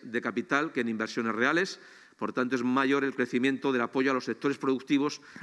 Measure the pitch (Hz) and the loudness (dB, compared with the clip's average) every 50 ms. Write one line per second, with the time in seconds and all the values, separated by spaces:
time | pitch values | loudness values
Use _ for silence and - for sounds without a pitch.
0 | - 127 110 120 120 123 104 120 110 - 151 139 147 165 - 139 120 117 113 107 | -10 -6 -4 -4 -2 -2 -2 -2 -2 0 0 0 0 0 -2 -2 -2 -2 -2 -2
1 | 110 110 - - 117 113 107 110 120 135 151 170 190 190 - - - - - - | -4 -4 -4 -2 -2 -2 0 2 2 2 2 2 0 -2 -4 -10 -16 -20 -20 -20
2 | - - - - 110 107 - - 127 123 127 127 120 127 127 135 135 131 139 143 | -20 -20 -10 -6 -6 -2 0 0 0 0 0 0 0 2 2 2 4 4 2 2
3 | 135 139 127 - 123 - - 123 123 139 135 127 - 143 131 123 120 117 - 135 | 2 0 0 -2 -2 0 0 2 2 2 0 0 0 0 0 0 0 0 0 2
4 | 131 135 135 127 - - 117 - - 143 139 - - 135 135 123 - - 147 139 | 2 2 2 0 0 -4 -4 -2 -2 -2 -2 0 0 0 0 0 0 0 2 2
5 | 139 147 143 - - - - - | 2 0 -2 -6 -10 -18 -20 -18